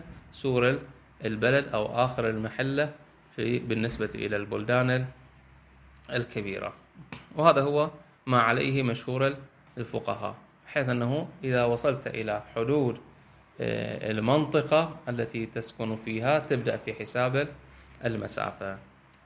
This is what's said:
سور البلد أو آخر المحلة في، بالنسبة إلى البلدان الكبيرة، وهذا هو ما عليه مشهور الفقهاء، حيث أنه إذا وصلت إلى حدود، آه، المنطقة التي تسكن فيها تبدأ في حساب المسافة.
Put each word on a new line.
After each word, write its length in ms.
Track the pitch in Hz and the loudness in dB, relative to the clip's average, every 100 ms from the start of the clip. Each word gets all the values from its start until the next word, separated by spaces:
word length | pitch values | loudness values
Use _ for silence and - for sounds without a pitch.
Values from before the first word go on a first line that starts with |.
| - - - | -6 -18 -18
سور 460 | - 135 123 123 139 - - - - | -6 0 4 4 2 -4 -20 -20 -8
البلد 440 | 110 107 120 139 135 | -6 0 4 4 2
أو 180 | 110 107 117 | -2 -2 2
آخر 240 | 127 127 117 | 0 2 0
المحلة 640 | 110 110 - 131 139 151 - - - - - | 0 -4 -2 -2 0 -2 -4 -20 -20 -18 -4
في، 220 | 117 123 | -2 0
بالنسبة 520 | 123 113 113 - 107 | 0 0 0 -2 -4
إلى 220 | 110 104 104 | -4 -2 -2
البلدان 720 | 104 104 107 123 127 127 131 - - - - - - - - - - | -2 -4 0 2 4 0 -2 -10 -20 -20 -20 -20 -20 -20 -20 -20 -6
الكبيرة، 600 | 123 113 117 101 95 101 - - - 151 - - 151 | -4 -2 -4 -6 -6 -8 -10 -20 -20 -18 -18 -12 4
وهذا 260 | 165 143 | 6 6
هو 280 | 139 147 156 - - - - | 6 2 0 -2 -20 -12 2
ما 140 | 123 | 4
عليه 420 | 117 123 143 135 | 6 4 2 2
مشهور 520 | 127 113 - 127 135 139 - _ - - | 0 0 -2 0 0 0 -12 _ -18 -10
الفقهاء، 560 | 113 117 113 104 101 120 - _ - | -4 -4 -2 -4 -4 -8 -16 _ -4
حيث 220 | 147 127 | -2 0
أنه 400 | 123 120 143 175 - | 2 2 0 -2 -6
إذا 200 | 135 123 | 0 2
وصلت 420 | 120 117 151 131 120 | 4 4 2 0 -2
إلى 360 | - 110 104 - | -4 -2 -4 -4
حدود، 460 | - 117 147 127 110 - - - - - - | -4 2 4 2 0 -8 -20 -20 -20 -20 -6
آه، 500 | 117 113 110 110 107 | -4 -2 -4 -6 -4
المنطقة 840 | 107 110 147 151 151 135 156 165 - - | -2 2 2 4 0 4 2 2 -6 -8
التي 380 | 120 113 117 113 | -4 -4 -4 -6
تسكن 500 | 120 - - 110 110 | -8 -10 -6 -6 -4
فيها 420 | - 110 123 151 | -4 -2 2 2
تبدأ 380 | - 135 120 110 | 2 -2 0 -2
في 180 | - | -4
حساب 540 | 107 107 123 127 131 147 - - - - - | -8 -4 0 0 0 -2 -8 -20 -20 -20 -6
المسافة. 760 | 120 110 101 - 104 - 98 95 - - - - | -4 -2 -4 -4 -4 -4 -8 -8 -14 -20 -20 -16